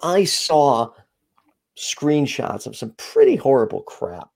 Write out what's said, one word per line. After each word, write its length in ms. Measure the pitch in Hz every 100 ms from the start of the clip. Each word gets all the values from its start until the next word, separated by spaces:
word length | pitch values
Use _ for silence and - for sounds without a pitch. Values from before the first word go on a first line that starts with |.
I 200 | 160 185 190
saw 680 | - - 156 143 117 113 - _ _ _ _ _ _ _ -
screenshots 920 | - - 147 151 139 - - - -
of 80 | 113
some 160 | 113 -
pretty 380 | - 440 403 302
horrible 460 | 135 131 107 98
crap. 460 | - - 87 87 -